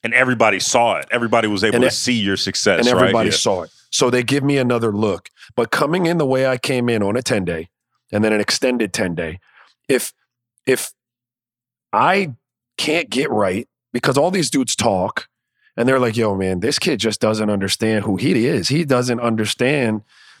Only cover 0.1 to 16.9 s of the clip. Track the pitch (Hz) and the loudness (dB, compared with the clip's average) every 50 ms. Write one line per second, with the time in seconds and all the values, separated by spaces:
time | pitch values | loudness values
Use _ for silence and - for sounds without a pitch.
0.1 | 117 123 131 127 127 113 117 110 101 95 90 - - 123 120 117 98 78 69 - | 2 2 2 2 2 4 4 2 2 2 -2 0 2 2 2 2 0 -2 -4 -4
1.1 | - 123 120 113 113 117 113 107 104 98 98 110 104 120 127 127 - - - - | -4 -2 0 2 2 2 2 2 0 0 0 0 2 2 2 2 0 -2 -2 -2
2.1 | 123 117 104 101 98 92 - 98 92 - - 107 95 82 117 123 123 - - 95 | 0 0 0 0 -2 -2 -2 -4 -4 -2 2 2 2 4 4 2 4 4 4 4
3.1 | 98 117 110 104 - - - 113 98 90 87 - _ _ _ _ - - 135 123 | 4 2 2 2 0 0 0 0 -2 -2 -4 -10 _ _ _ _ -2 0 2 2
4.1 | 123 123 123 113 135 143 131 143 143 139 127 123 120 117 117 113 101 101 110 104 | 2 0 0 0 -2 0 0 0 0 2 2 0 0 0 0 -2 0 0 0 -2
5.1 | 92 80 _ - _ _ - - _ - 117 - - - 147 143 165 185 180 165 | -2 -4 _ -16 _ _ -20 -8 _ -2 -2 0 0 0 0 0 0 0 0 0
6.1 | 175 170 151 131 131 131 131 131 131 123 - - 139 123 123 120 117 110 101 98 | 0 0 0 2 2 2 2 0 0 -2 -2 -2 -2 0 0 0 0 0 0 0
7.1 | 104 123 123 - 131 107 95 87 85 80 82 - _ _ _ _ _ _ _ _ | -2 -2 -2 0 -2 0 0 -2 -4 -6 -8 -12 _ _ _ _ _ _ _ _
8.1 | - 104 107 110 107 107 104 - - - - 127 127 120 113 95 - - 107 90 | -2 0 2 2 2 2 0 0 -2 0 0 0 0 0 -2 -4 -2 -2 -2 -2
9.1 | 87 80 85 80 82 92 _ _ _ - - _ _ _ _ _ 135 123 - - | -2 -6 -6 -8 -10 -12 _ _ _ -20 -20 _ _ _ _ _ 0 0 0 -4
10.1 | _ _ _ _ _ _ _ _ _ _ _ - 131 117 - - - _ _ _ | _ _ _ _ _ _ _ _ _ _ _ 0 0 0 0 -10 -14 _ _ _
11.1 | _ _ _ _ _ _ _ _ _ _ _ _ _ _ _ _ - 107 123 156 | _ _ _ _ _ _ _ _ _ _ _ _ _ _ _ _ 0 2 2 2
12.1 | 190 202 196 156 123 _ _ _ _ _ _ _ _ - - - 151 170 160 110 | 2 0 0 -4 -8 _ _ _ _ _ _ _ _ -8 -4 -2 -2 -2 -4 -2
13.1 | - 123 143 151 117 107 104 95 90 101 117 _ _ _ _ _ - 120 - - | -2 -2 -2 -2 0 0 0 0 -2 -4 -6 _ _ _ _ _ -8 -2 -2 0
14.1 | 131 139 147 180 190 202 156 123 - 139 127 - - - - 120 101 92 90 101 | 2 2 2 2 2 0 -2 0 0 -2 -2 -2 -4 -2 0 0 2 2 0 -2
15.1 | - - - _ _ _ _ _ _ _ _ _ _ - 117 127 135 131 127 117 | -4 -6 -12 _ _ _ _ _ _ _ _ _ _ -2 0 2 2 2 2 0
16.1 | 110 117 113 107 98 95 95 95 95 90 92 123 147 - - 185 | 0 0 0 0 0 0 -2 -2 -2 -2 -2 -2 -2 -2 -2 -2